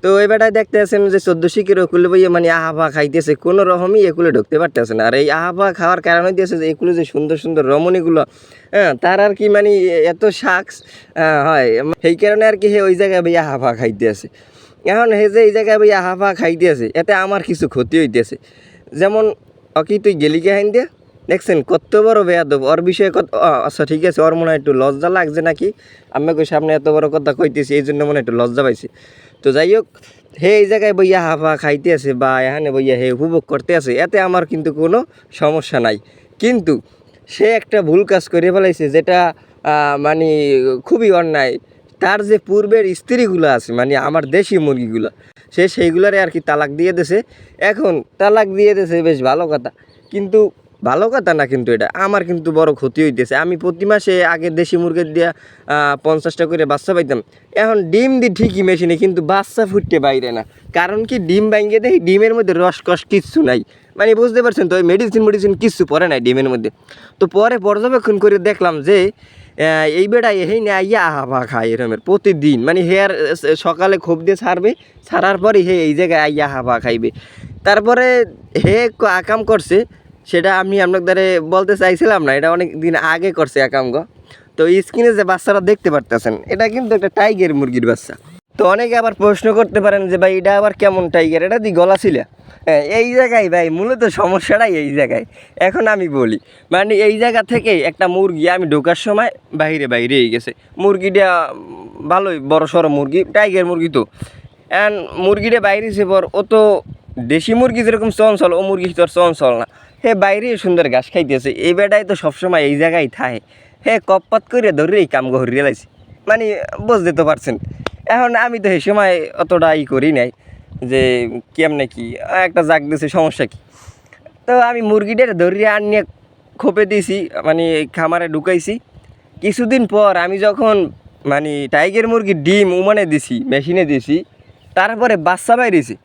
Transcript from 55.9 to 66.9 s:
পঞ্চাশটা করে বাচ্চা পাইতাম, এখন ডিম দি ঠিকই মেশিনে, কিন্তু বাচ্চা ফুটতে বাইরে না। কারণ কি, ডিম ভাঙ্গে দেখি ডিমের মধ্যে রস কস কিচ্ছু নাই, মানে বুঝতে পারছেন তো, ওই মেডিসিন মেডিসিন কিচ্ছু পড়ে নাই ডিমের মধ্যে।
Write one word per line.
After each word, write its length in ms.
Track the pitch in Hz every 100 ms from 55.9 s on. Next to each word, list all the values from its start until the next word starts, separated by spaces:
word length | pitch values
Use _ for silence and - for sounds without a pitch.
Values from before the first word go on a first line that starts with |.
| 139
পঞ্চাশটা 420 | 156 156 165 - 160
করে 200 | 165 151
বাচ্চা 280 | 143 -
পাইতাম, 260 | 180 147 127 - _ _ -
এখন 160 | 220 220 170
ডিম 200 | 185 254 262
দি 100 | 240
ঠিকই 320 | 180 220 185
মেশিনে, 340 | 185 175 170 165
কিন্তু 240 | 190 175
বাচ্চা 440 | 156 190 196 - 214
ফুটতে 320 | 202 - 165
বাইরে 320 | 139 135 123
না। 120 | 117 110 _ -
কারণ 320 | 175 180 208 220
কি, 140 | 254
ডিম 260 | 170 190 214
ভাঙ্গে 280 | 214 208 220
দেখি 200 | 233 370
ডিমের 340 | 170 190 220
মধ্যে 200 | 226 196 175
রস 240 | 180 175 -
কস 160 | 175 -
কিচ্ছু 340 | 202 - 311
নাই, 220 | 302 123 - _ _ -
মানে 180 | 208 220
বুঝতে 260 | 240 226
পারছেন 240 | 240 202 180
তো, 60 | 180
ওই 80 |
মেডিসিন 400 | 175 185 226 226
মেডিসিন 300 | 220 202 202
কিচ্ছু 320 | 190 226 - 170
পড়ে 220 | 147 175
নাই 120 | 139
ডিমের 300 | 120 127 135
মধ্যে। 200 | 127 110 _ _